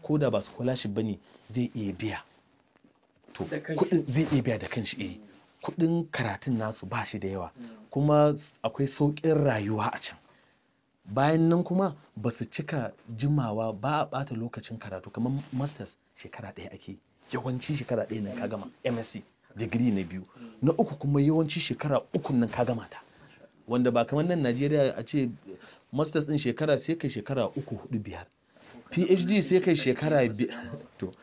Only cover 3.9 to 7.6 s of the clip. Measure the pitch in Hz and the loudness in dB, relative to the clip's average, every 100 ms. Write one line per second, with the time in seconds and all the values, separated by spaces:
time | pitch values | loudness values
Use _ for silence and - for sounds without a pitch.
3.9 | 170 139 131 156 139 120 107 117 117 101 | 2 2 2 4 2 2 0 -2 -4 -4
4.9 | - 95 92 - - _ _ - - 165 | -4 -8 -10 -18 -20 _ _ -6 0 2
5.9 | 170 160 - 113 98 139 113 110 - 98 | 2 -2 -2 -2 -4 -2 -2 -2 -6 -6
6.9 | 113 104 104 98 95 82 - | -4 -4 -4 -4 -4 -8 -12